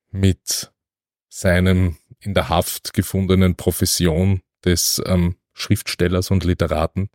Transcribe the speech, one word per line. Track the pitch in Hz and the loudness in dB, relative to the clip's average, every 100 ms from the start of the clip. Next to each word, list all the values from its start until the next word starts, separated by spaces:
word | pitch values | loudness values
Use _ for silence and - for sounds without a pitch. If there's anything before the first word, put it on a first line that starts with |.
| _ | _
mit | 95 95 85 - - - _ _ _ _ _ _ | 0 0 0 -4 -8 -10 _ _ _ _ _ _
seinem | - 95 90 92 92 92 82 _ - | -4 0 2 4 2 0 -4 _ -16
in | 104 | -4
der | 90 80 | -2 0
Haft | 85 - - - | 0 0 -6 -8
gefundenen | - 95 95 92 92 92 87 | -6 -2 -2 2 2 2 2
Profession | - - 92 - 85 80 95 95 _ _ | -2 -2 -2 0 0 2 0 0 _ _
des, | 90 87 - - - | -2 0 0 -4 0
ähm, | 92 87 - _ | 0 0 -2 _
Schriftstellers | - - 104 - - 87 90 92 | -14 -4 -4 -4 -2 0 0 0
und | 95 | 0
Literaten. | 87 87 82 78 82 - 101 | 0 0 0 0 -2 -4 -8